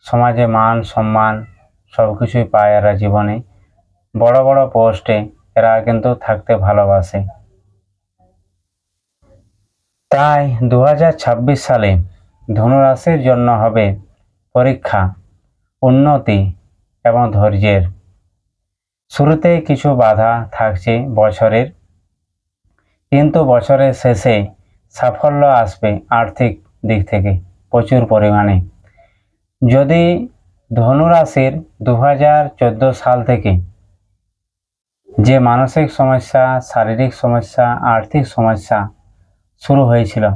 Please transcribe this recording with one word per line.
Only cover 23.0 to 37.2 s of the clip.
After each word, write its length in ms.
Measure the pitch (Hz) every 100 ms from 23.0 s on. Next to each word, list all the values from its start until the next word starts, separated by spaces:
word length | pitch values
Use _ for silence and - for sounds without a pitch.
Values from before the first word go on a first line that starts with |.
| _
কিন্তু 280 | 143 151 165
বছরের 500 | 139 120 - 135 135
শেষে 420 | 127 127 113 127 107 101 _ _ _ _ -
সাফল্য 460 | 123 - 151 143 143
আসবে 460 | 127 107 - 107 98 -
আর্থিক 440 | 117 113 - 120 95 _ _ 107
দিক 160 | 107 95
থেকে 220 | 104 98 92 - _ _
প্রচুর 320 | 120 - 127 113
পরিমাণে। 500 | 110 104 104 104 95 90 _ _ _ _ _ _ _ _ _
যদি 420 | 120 131 139 165 170 175 247 _ _ _ _
ধনু 340 | 117 117 139 165
রাশির 460 | 170 156 139 131 151 160 _
দু 100 | 110 117
হাজার 460 | 139 139 147 151 143 -
চোদ্দো 320 | 120 110 131
সাল 240 | 127 123 123
থেকে 280 | 113 120 101 90 90 _ _ _ _ _ _ _ _ _ _ _ _ _ _ -
যে 180 | 113 131
মানসিক 480 | 120 120 131 165 147
সমস্যা, 520 | - 131 131 - 131 127 131
শারীরিক 520 | - 120 110 113 131
সমস্যা, 520 | -